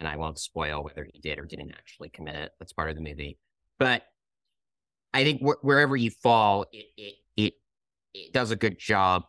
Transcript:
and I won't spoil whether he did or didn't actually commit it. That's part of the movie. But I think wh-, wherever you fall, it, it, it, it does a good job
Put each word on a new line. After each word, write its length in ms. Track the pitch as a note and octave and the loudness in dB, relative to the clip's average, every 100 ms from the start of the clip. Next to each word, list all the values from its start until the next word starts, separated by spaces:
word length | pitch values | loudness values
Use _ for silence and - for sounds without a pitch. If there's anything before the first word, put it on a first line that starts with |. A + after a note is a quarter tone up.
and 80 | D#2 | -10
I 80 | D2+ | -8
won't 240 | D#2 C#2+ | -8 -8
spoil 420 | - E2 D2+ D2+ | -10 -6 -6 -6
whether 260 | D2 D2+ C#2+ | -10 -12 -16
he 80 | - | -12
did 180 | D#2 C#2+ | -10 -10
or 60 | |
didn't 260 | D2 - C#2+ | -10 -14 -14
actually 380 | D2 - - D#2 | -18 -20 -20 -20
commit 260 | - D#2 | -16 -12
it. 160 | D2+ D#2 - | -10 -12 -14
That's 140 | - | -16
part 180 | - D#2+ | -8 -6
of 60 | D#2 | -6
the 60 | |
movie. 360 | D#2 C#2+ C#2+ - _ _ _ - | -10 -10 -12 -14 _ _ _ -2
But 240 | C3 A#2+ - _ _ _ _ _ _ _ _ _ _ | 0 0 -4 _ _ _ _ _ _ _ _ _ _
I 100 | C3+ | 2
think 180 | D3 C3+ | 2 2
wh-, 240 | C#3 C3+ | 0 2
wherever 300 | C#3 C#3 C#3+ | 4 4 4
you 160 | C3+ A#2 | 2 0
fall, 560 | - B2 A2+ G#2 G2+ - | 2 4 6 6 2 -2
it, 140 | G#2+ - - | -12 -20 -20
it, 180 | G2+ - _ - | -20 -20 _ -2
it, 180 | G#2+ - _ _ _ _ _ G2 | -2 -2 _ _ _ _ _ -20
it 160 | D#2+ | -6
does 200 | B2+ A2+ | -4 -2
a 40 | G#2+ | 0
good 220 | A2 F2+ | -2 -2
job 460 | - G2+ F#2+ F2+ | 0 2 4 2